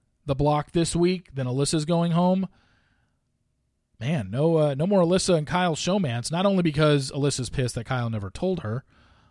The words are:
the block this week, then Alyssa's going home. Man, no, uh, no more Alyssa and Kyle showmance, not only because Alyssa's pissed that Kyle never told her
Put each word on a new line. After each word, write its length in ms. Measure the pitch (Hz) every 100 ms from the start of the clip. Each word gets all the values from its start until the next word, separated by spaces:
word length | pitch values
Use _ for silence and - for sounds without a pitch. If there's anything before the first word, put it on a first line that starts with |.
| _ _ 147
the 100 | 135
block 360 | 147 147 -
this 240 | 170 165 170
week, 340 | 180 185 -
then 120 | 135 127
Alyssa's 400 | 131 143 160 151
going 260 | 170 170
home. 360 | 170 180 190 185 _ _ _ _ _ _ _ _ _ _ _ _ _ _ -
Man, 300 | 113 160 92
no, 280 | 120 165 160
uh, 180 | 147 135
no 100 | 175
more 160 | 202
Alyssa 360 | 165 185 - 165
and 100 | 151
Kyle 280 | 175 180 147
showmance, 560 | 175 202 151 120 -
not 140 | 160 196
only 160 | 190
because 480 | 170 143 151 147 135
Alyssa's 380 | 139 143 - 117
pissed 260 | - 123 127
that 100 | 113
Kyle 240 | 131 117
never 200 | 110 98
told 300 | - 185 175
her 240 | 107 120 - _ _ _ _